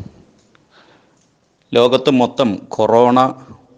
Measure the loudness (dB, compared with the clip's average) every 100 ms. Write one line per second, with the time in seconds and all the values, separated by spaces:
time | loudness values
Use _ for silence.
0 | -18 -20 _ _ _ _ _ _ _ _
1 | _ _ _ _ _ _ _ 0 2 0
2 | 0 0 -2 -2 -4 -4 -10 -4 0 2
3 | 2 2 0 -4 -18 -20 _